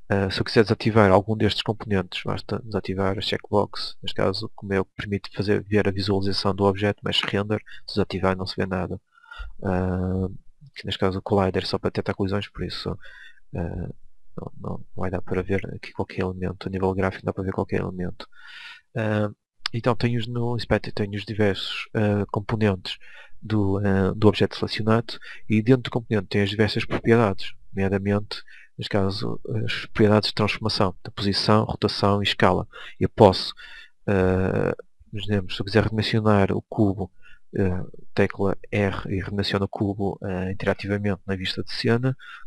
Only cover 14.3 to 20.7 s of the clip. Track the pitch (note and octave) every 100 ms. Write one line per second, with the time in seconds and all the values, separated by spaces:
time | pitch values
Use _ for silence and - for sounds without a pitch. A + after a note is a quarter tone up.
14.3 | - - - - F2 - - F#2 F2+ -
15.3 | F#2 F2+ G2 F2+ F#2 - - F#2+ - F#2
16.3 | F#2 F#2 F#2 F#2+ F#2+ F#2+ F#2+ F#2+ - G2+
17.3 | G2+ F#2 F#2+ G2 G2+ F#2+ F2+ F2+ F#2+ -
18.3 | - - - - - _ A#2 G#2+ G#2 G#2
19.3 | - _ - - A#2 B2 A#2 A#2 A#2+ A2+
20.3 | A#2+ A#2 A#2 -